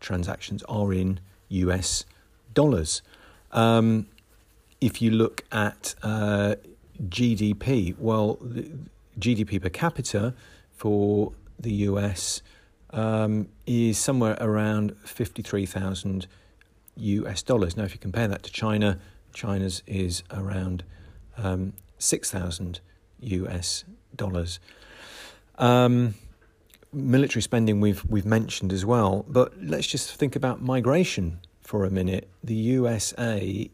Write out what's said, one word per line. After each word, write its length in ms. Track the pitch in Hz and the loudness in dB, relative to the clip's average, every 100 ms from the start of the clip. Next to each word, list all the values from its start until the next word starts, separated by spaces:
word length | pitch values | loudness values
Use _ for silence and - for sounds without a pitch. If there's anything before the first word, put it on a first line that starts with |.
transactions 640 | - 92 85 - - 98 | -6 -4 -4 -6 -8 -10
are 280 | - 107 101 | -6 -2 0
in 280 | 92 92 95 - - _ | 2 0 -2 -6 -20 _
U 200 | 92 90 | 0 2
S 340 | 92 - - - - _ _ - | 2 0 -4 -6 -16 _ _ -2
dollars. 480 | 117 147 101 78 - - - - - _ | 4 6 4 0 -6 -8 -20 -20 -20 _
Um, 540 | 117 113 113 113 110 104 - _ _ _ _ _ _ | 2 6 6 6 4 0 -12 _ _ _ _ _ _
if 220 | 120 - | 0 2
you 80 | 117 | 2
look 320 | 110 113 - - | 4 4 0 -6
at, 420 | 110 104 - - - | -2 -2 -2 -10 -6
uh, 540 | 107 107 104 101 101 - - - - - 95 | -4 -2 0 2 2 0 -6 -20 -20 -10 -8
G 260 | 85 123 | 0 2
D 200 | 104 104 | 2 2
P, 400 | 101 123 131 87 87 | 0 0 0 0 -2
well, 400 | 113 110 107 - | 0 2 0 -2
the 320 | 120 120 - 151 - - _ - | -6 -8 -10 -12 -16 -20 _ -4
G 160 | 120 | 0
D 100 | 107 | 0
P 140 | 104 95 | 0 -2
per 100 | 90 | -4
capita 640 | - 170 - 123 104 117 127 - - _ | -2 -2 -2 -4 -2 -2 -4 -14 -20 _
for 580 | - 110 104 104 104 104 - - - | -6 0 2 4 2 0 -4 -20 -10
the 120 | 117 | -4
U 260 | 104 101 101 | 0 0 0
S, 420 | 101 92 - - - - _ _ - | -2 -4 -6 -8 -10 -20 _ _ -10
um, 580 | 110 110 110 107 107 101 - - | -4 0 0 2 0 -2 -8 -2
is 320 | 120 117 104 | 2 2 2
somewhere 400 | - 135 110 107 | 0 2 2 0
around 560 | 110 107 107 107 104 - | 0 0 2 0 -2 -4
fifty-three 600 | - - 113 - 101 101 95 | -14 -6 -6 -6 -4 -2 -2
thousand 600 | 95 95 95 101 95 90 - _ _ _ _ - - | -4 -4 -4 -4 -6 -6 -16 _ _ _ _ -20 -8
U 320 | 110 101 - | -2 -2 -2
S 140 | 98 | -6
dollars. 340 | - 123 85 92 | 0 2 2 -2
Now, 80 | |
if 80 | 98 | -6
you 60 | - | -6
compare 280 | 101 113 113 | -6 -2 -2
that 160 | 95 | -2
to 60 | - | -8
China, 480 | - 110 107 104 95 - - _ | -4 0 2 2 0 -6 -20 _
China's 480 | - 110 98 95 92 - | -10 -4 -2 -2 -4 -6
is 360 | 98 90 90 - | -4 -2 -4 -6
around 520 | 101 95 98 92 90 - - - - - - | -8 -4 -4 -4 -6 -8 -18 -20 -20 -18 -8
um, 360 | 98 92 95 - - - | -4 -2 -4 -8 -18 -6
six 320 | - - - | -2 -2 -2
thousand 500 | 98 87 82 90 87 - - _ - | -6 -6 -6 -8 -10 -14 -20 _ -14
U 280 | 120 92 92 | -6 -4 -4
S 360 | 90 87 - - 214 _ | -6 -6 -6 -10 -20 _
dollars. 460 | - 95 90 85 85 - - - - - - - - _ - | -8 -4 -2 -4 -8 -16 -20 -20 -20 -20 -18 -20 -20 _ 0
Um, 560 | 123 123 123 123 120 101 - - _ _ _ _ _ | 4 6 6 4 2 -2 -12 -20 _ _ _ _ _
military 500 | 143 135 131 139 117 | -6 2 4 4 0
spending 380 | - 117 110 104 | 0 2 4 4
we've, 240 | 104 98 | 4 2
we've 220 | - 104 98 | 0 0 2
mentioned 460 | 113 110 - 95 | 0 0 -4 -2
as 120 | 95 | -2
well, 400 | 101 120 101 95 90 | 2 4 4 2 2
but 240 | 123 - - | 4 4 0
let's 240 | 170 139 - | -4 -2 -2
just 280 | 139 - | -4 -6
think 220 | - 143 139 | -2 -2 0
about 240 | 131 117 | -2 -2
migration 800 | 127 131 120 160 180 - 85 85 - _ | -2 0 2 4 2 0 -4 -6 -12 _
for 240 | - 107 | -6 -2
a 60 | 98 | 0
minute. 380 | 95 92 92 - - | 2 0 -2 -4 -12
The 100 | - | -4
U 340 | 110 113 131 120 | -2 2 2 2
S 260 | 113 - - | 0 -4 -4
A 520 | 117 104 98 98 - | -2 -2 -2 -4 -6